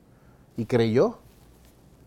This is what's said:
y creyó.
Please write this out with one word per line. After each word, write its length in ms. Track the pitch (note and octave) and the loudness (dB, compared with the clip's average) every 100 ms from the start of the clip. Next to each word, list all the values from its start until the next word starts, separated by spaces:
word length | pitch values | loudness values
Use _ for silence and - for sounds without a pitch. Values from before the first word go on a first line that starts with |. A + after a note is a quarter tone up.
| _ _ - - - - | _ _ -20 -20 -18 -10
y 80 | A2 | -2
creyó. 500 | A#2+ A2+ A2+ G3+ A3+ - - - - - - - - | 0 2 2 0 -2 -20 -20 -20 -20 -20 -20 -20 -20